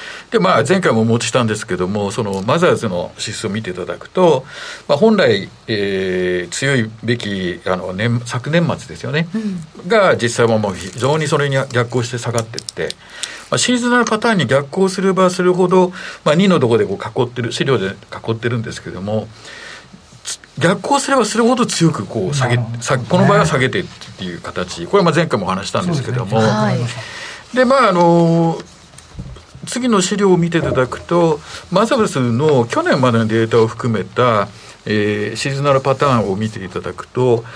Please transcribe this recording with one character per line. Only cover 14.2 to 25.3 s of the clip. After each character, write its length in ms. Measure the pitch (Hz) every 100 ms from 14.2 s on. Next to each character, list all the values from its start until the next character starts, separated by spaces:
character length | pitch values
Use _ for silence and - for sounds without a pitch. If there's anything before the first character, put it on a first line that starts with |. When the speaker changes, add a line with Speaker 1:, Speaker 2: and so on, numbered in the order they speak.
| 240
Speaker 1:
ー 20 |
ン 60 | 208
に 80 | 123
逆 220 | 135 139
行 180 | 190 190
す 120 | 190
れ 120 | 190
ば 180 | 185 185
す 120 | 185
る 120 | 180
ほ 140 | 180 180
ど、 240 | 185 180 - - -
ま 80 | 160
あ、 20 |
二 140 | 156 196
の 100 | 165
と 100 | 120
こ 100 | 113
で 80 | 101
こ 120 | 98
う 240 | - -
囲 40 | 120
っ 20 |
て 140 | -
る、 100 | 117
資 120 | -
料 140 | 139 120
で 100 | 95
囲 440 | 98 - - -
っ 20 |
て 140 | 113 117
る 100 | 120
ん 40 |
で 100 | 110
す 100 | -
け 80 | -
ど 120 | 87
も、 260 | 98 107 110 - - - - - - - - - - - - -
逆 240 | 160 202
行 160 | - 277
す 100 | -
れ 60 | 269
ば 80 |
す 120 | 220 214
る 80 |
ほ 100 | 233
ど 120 | 247 240
強 240 | - 165
く 160 | - 98
こ 220 | 110 185
う 20 |
下 140 | 143 120
げ、 80 | 120
Speaker 3:
な 60 |
る 60 | -
ほ 80 | -
ど。 60 |
Speaker 1:
さ-、 160 | - 131
こ 200 | 117 180
の 80 | 190
場 100 | 202
合 20 |
は 60 | 175
下 120 | 139
げ 120 | 127
て 100 | 104
っ 40 | 85 - - -
て 60 |
い 100 | 92
う 60 | 85
形。 460 | - - 90 - 85
こ 60 | 202
れ 20 |
は 60 |
ま 60 | 175
あ 20 |
前 120 | 147
回 120 | 165